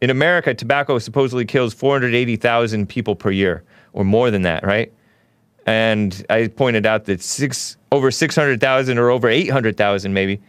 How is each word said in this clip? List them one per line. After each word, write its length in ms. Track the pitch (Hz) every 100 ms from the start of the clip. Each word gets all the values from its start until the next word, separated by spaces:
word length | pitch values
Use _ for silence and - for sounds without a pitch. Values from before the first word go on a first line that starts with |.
In 100 | 123
America, 440 | 131 156 175 156
tobacco 440 | 117 117 139 143 127
supposedly 460 | 113 139 135 123
kills 300 | 113 139 120
four 200 | - 135
hundred 200 | 139 123
eighty 220 | 120 123 113
thousand 520 | 120 117 117 107 98
people 280 | - 107 98
per 140 | 104
year, 340 | 98 98 80 - _ _
or 120 | -
more 260 | 98 110 123
than 120 | 101
that, 220 | 90 80
right? 280 | 98 104 120 _ _ _ _ _ _ _ -
And 580 | 110 113 107 101 95 -
I 160 | 110 113
pointed 380 | - 131 110 107
out 180 | 110 104
that 140 | 95
six, 560 | - - 139 123 - - -
over 180 | 139 131
six 240 | - 160 160
hundred 240 | 143 120
thousand 380 | 135 131 131 120
or 120 | 120
over 180 | 123 117
eight 220 | 123 190
hundred 260 | 135 113 -
thousand 380 | 101 101 98
maybe, 260 | 98 95 101